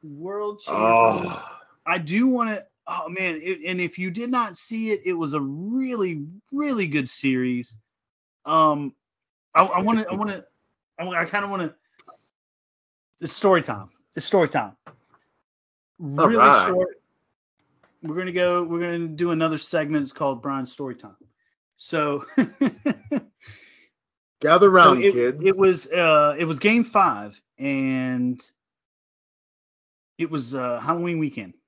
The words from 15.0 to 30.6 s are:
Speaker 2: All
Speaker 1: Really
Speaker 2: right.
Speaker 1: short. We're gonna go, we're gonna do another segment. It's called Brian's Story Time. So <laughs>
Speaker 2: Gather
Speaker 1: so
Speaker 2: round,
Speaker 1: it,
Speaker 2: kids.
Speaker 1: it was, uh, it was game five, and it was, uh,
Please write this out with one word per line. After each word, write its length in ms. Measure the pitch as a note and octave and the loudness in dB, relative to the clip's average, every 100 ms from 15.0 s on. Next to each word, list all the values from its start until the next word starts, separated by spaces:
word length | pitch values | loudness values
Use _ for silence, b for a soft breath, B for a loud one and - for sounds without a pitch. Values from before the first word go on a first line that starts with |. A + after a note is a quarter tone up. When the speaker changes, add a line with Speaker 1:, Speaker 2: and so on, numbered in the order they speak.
| _ _ _ _ _ _ _ _ _ _ | _ _ _ _ _ _ _ _ _ _
Speaker 2:
All 260 | D#3+ C#3 E3+ | -8 2 4
Speaker 1:
Really 100 | A3+ | 6
Speaker 2:
right. 280 | C3 C3 F2+ | 6 6 4
Speaker 1:
short. 340 | F#3 F#3 - _ _ _ _ _ _ _ _ _ _ D#3+ | 0 -2 -6 _ _ _ _ _ _ _ _ _ _ -10
We're 100 | D#3+ | -6
gonna 160 | F#3 | -4
go, 300 | F3+ F3+ F3 | 0 2 2
we're 180 | E3+ E3+ | -2 -4
gonna 260 | F3 E3+ E3 | -4 -4 -6
do 240 | D#3 F3 | -4 -2
another 260 | D#3+ D#3+ D#3 | 0 0 -2
segment. 460 | - E3 D3 D3+ | -4 -4 0 -2
It's 80 | C3+ | -4
called 300 | - C#3+ B2+ | -4 -4 -4
Brian's 280 | C#3 C#3 B2+ | -6 -6 -8
Story 220 | - C#3 B2 | -10 -12 -12
Time. 200 | G#2+ F#2+ _ _ _ _ _ _ | -18 _ _ _ _ _ _ _
So 480 | - E3 D3+ C#3+ - | -6 -4 -2 -4 -4
<laughs> 40 | - A#3 - C4+ - D4 - - C#4+ - _ b b b b b _ _ _ _ _ | -2 -2 0 -2 -2 -6 -6 -4 -6 -6 _ b b b b b _ _ _ _ _
Speaker 2:
Gather 260 | D3 E3+ G3+ | 4 8 8
Speaker 1:
so 40 | |
Speaker 2:
round, 320 | F#3 E3 B2+ | 10 8 8
Speaker 1:
it, 100 | G3 | 4
Speaker 2:
kids. 280 | B2 A#2+ C#3+ | 4 0 2
Speaker 1:
it 120 | F3+ F#3+ | 0 4
was, 340 | F#3+ F3 - | 4 2 -2
uh, 460 | E3+ E3 D3+ D3 D3 | 0 4 6 4 2
it 60 | E3 | -2
was 140 | D3+ | 0
game 240 | G3+ A#3 | 2 2
five, 560 | A3+ G#3 F3+ G#2+ G#2 G#2 _ _ | 2 2 2 0 -8 -16 _ _
and 840 | C3+ C3+ C3+ C3 B2+ B2+ B2 B2 - _ _ _ _ _ _ _ _ _ _ _ _ _ _ _ _ _ | -4 -2 -2 -2 -2 -2 -2 -4 -12 _ _ _ _ _ _ _ _ _ _ _ _ _ _ _ _ _
it 120 | E3 | -6
was, 240 | D#3 A#2+ | -4 -6
uh, 260 | C3 | -6